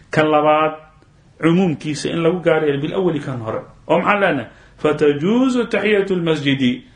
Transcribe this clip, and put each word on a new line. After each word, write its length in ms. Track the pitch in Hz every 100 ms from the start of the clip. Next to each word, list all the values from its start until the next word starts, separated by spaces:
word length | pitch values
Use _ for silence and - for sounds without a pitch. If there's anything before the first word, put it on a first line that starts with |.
| -
kan 160 | 160 156
labaad 420 | 151 151 151 156 - - _ _ _ _ -
cumuumkiisa 680 | 156 175 190 143 151 143 -
in 120 | 170
lagu 180 | 165 180
gaaro 260 | 165 160 151
yeelo 140 | 139
بالأول 400 | 156 190 185 151
kan 160 | 139 120
hore. 220 | 110 110 - - -
Oo 100 | 170
maxaan 220 | 180 202
leenahay? 260 | 190 143 107 - - -
فتجوز 800 | 151 151 147 143 170 240 262 247 226
تحية 380 | 202 202 208 196
المسجد، 720 | 185 165 156 139 135 127 127 -